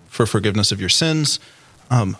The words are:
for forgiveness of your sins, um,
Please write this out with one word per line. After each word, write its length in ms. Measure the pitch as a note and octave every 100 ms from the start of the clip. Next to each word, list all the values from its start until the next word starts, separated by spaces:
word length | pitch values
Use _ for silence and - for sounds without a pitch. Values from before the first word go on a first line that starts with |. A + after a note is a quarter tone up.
| -
for 160 | - A#2
forgiveness 460 | A2 G#2 G2+ G2+
of 80 | G2+
your 100 | F#2
sins, 500 | - E3 D#3 D3 - - - - - -
um, 280 | B2 G2 F2